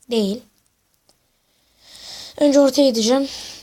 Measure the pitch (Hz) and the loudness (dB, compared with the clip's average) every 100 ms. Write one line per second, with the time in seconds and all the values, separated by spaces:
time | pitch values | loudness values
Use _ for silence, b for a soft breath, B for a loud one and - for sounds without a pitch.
0 | - 233 196 226 - _ _ _ _ _ | -6 -4 -4 -6 -12 _ _ _ _ _
1 | _ _ _ _ _ B B B B B | _ _ _ _ _ B B B B B
2 | B B B B 294 277 277 269 277 226 | B B B B 2 4 4 4 2 2
3 | 220 262 277 B B B | 0 0 -2 B B B